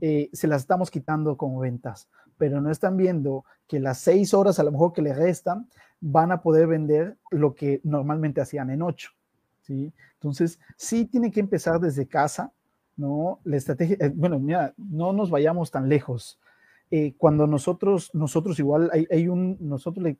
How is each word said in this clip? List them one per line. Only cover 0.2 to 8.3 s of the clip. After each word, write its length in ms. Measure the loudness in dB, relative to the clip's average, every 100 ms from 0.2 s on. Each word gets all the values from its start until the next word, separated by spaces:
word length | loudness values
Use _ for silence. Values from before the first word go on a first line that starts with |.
| -2
se 140 | -2 0
las 160 | 0
estamos 280 | 0 -2 0
quitando 460 | -6 -4 -2 -2 -4
como 220 | -6 -4
ventas. 480 | -4 -6 -10 -14 _ _ _ _
Pero 220 | -2 0
no 100 | -2
están 260 | -2 0 2
viendo 480 | 2 2 -2 -4 -8 _ _
que 120 | -4
las 200 | -2 0
seis 340 | 4 4 6
horas 260 | 4 4 4
a 40 |
lo 100 | 2
mejor 200 | 4 2
que 100 | 2
le 100 | -2
restan 560 | 2 0 0 -4 -6 -10 _ _ _
van 320 | 0 2 2
a 80 | 2
poder 260 | 4 6 6
vender 520 | 2 2 2 0 -6 -6
lo 240 | 0 0
que 260 | 0 -2 -2
normalmente 560 | -2 -2 -2 -2 -2